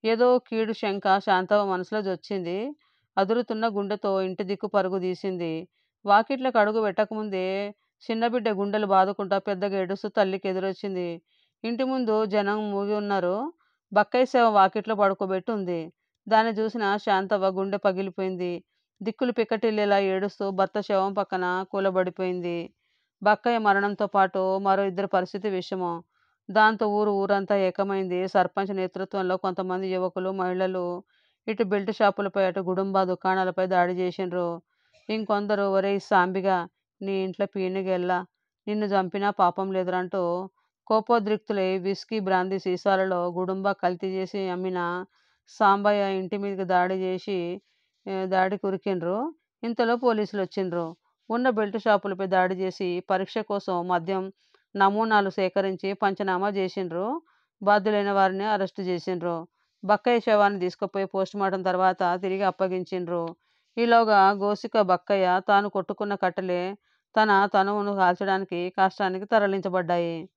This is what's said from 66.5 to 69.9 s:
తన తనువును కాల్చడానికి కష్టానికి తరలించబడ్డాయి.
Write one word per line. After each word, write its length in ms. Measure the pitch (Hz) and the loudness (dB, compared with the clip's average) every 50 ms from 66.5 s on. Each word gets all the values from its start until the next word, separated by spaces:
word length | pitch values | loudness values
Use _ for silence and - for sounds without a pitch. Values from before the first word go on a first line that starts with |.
| 180 175 180 185 202 _ _ _ _ _ _ _ _ | -2 -2 -2 -6 -8 _ _ _ _ _ _ _ _
తన 340 | 220 214 214 202 196 202 202 - | 2 4 4 6 4 4 4 4
తనువును 400 | 202 190 196 208 208 202 202 202 | 2 2 2 0 -2 -2 -2 0
కాల్చడానికి 800 | 196 185 180 180 180 196 196 190 190 196 - 180 170 175 180 - - | 2 4 2 4 2 0 -2 0 -2 -2 -4 -6 -6 -6 -6 0 2
కష్టానికి 440 | 190 190 185 - 202 185 185 185 202 | 0 0 2 0 -2 -2 -2 -4 -4
తరలించబడ్డాయి. 1040 | 202 240 220 202 196 196 196 175 196 180 185 180 160 | 2 2 2 4 2 0 -2 -2 -2 -2 -2 0 0